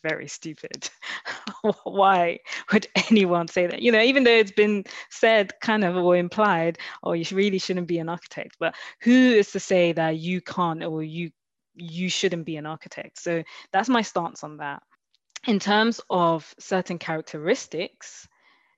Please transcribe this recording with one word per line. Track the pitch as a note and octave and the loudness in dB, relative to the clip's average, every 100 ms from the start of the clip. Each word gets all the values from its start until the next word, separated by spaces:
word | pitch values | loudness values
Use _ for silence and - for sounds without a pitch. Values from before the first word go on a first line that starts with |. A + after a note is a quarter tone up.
very | D#3+ D#3 C#3+ | -8 -6 -8
stupid. | - E3 D3+ - C#3+ - - | -14 -14 -14 -14 -14 -14 -14
<laughs> | - - - - - - G#3+ - | -14 -14 -12 -12 -12 -6 -4 -4
Why | - F#3+ G3 F#3 E3+ - - - - | -4 2 4 4 2 -4 -10 -12 0
would | G#3 - F#3+ - | 0 0 -2 4
anyone | A3 F#3 F3 E3 | 4 4 2 0
say | F3+ F3 | 0 -2
that? | - | 0
You | A#3+ | 2
know, | A3 | 4
even | A#3+ C4+ | 4 4
though | A#3+ | 6
it's | A#3 G3+ | 6 4
been | G#3+ G#3+ G3+ - - - | 2 2 2 -4 -14 -18
said | - A3+ A3 F#3+ - | 0 4 4 2 -2
kind | - G#3+ | -2 0
of | F#3 F3+ | 0 2
or | F3 F3+ | 4 4
implied, | F3 - G#3 E3+ E3 E3 - - | 2 2 2 2 0 -4 -10 -10
"Oh, | F3+ | -6
you | E3+ E3 | -4 -2
sh-, | |
really | F#3+ G#3 F#3+ | 0 0 0
shouldn't | - F#3 F3 | -4 -6 -4
be | E3+ | -4
an | E3 | -6
architect." | F3 - - - - | -10 -12 -14 -14 -6
But | E3 - - - | -6 -6 -14 -4
who | A#3 | 4
is | B3+ B3+ A3 G3 | 6 6 4 2
to | F#3+ | -2
say | - F#3+ E3+ | 0 2 2
that | D#3+ D#3+ D#3+ | 2 -2 -2
you | E3+ F3+ | -4 -6
can't | - - F3 D#3+ | -6 -4 -2 -4
or | E3 D#3 | -6 -8
you, | D#3 E3 E3+ - _ _ _ - | -8 -8 -10 -12 _ _ _ -18
you | E3+ E3+ F3+ | -14 -6 -4
shouldn't | - F#3+ E3+ D#3 | -2 -2 -4 -8
be | D#3 | -10
an | D#3 | -10
architect? | D#3 - - - - | -14 -14 -16 -16 -12
So | F3+ E3+ D#3+ - - | -6 -6 -6 -16 -4
that's | F#3+ A3+ | -2 0
my | A#3+ | 0
stance | G3+ F3+ E3+ - D#3 | 0 -4 -6 -8 -18
on | D3+ | -14
that. | D3 C#3+ - _ _ _ _ - - | -12 -12 -16 _ _ _ _ -8 -2
In | G3+ | 0
terms | G3 G#3 A3+ A3+ - | 2 2 2 -2 -2
of | F3+ E3+ E3 - - | 0 2 0 -4 -18
certain | - F#3 F3 F3 | -4 -4 -4 -8
characteristics | - D#3+ - D#3 D#3+ C4 - D#3 G3 _ - - - _ _ _ _ | -6 -8 -8 -6 -2 -2 -4 -8 -10 _ -20 -20 -20 _ _ _ _